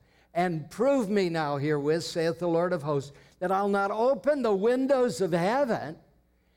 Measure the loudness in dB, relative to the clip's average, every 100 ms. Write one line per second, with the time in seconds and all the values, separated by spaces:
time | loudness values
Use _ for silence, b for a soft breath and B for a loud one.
0 | b b b -2 -2 -2 -6 -2 2 2
1 | 2 0 0 0 -2 -2 0 0 0 -2
2 | -2 -4 -2 -2 0 0 0 -2 -2 -4
3 | -4 -12 B B -2 0 0 0 0 0
4 | 0 2 0 0 2 2 2 2 2 2
5 | 2 0 0 0 2 2 0 -2 -6 -12
6 | _ _ _ _ _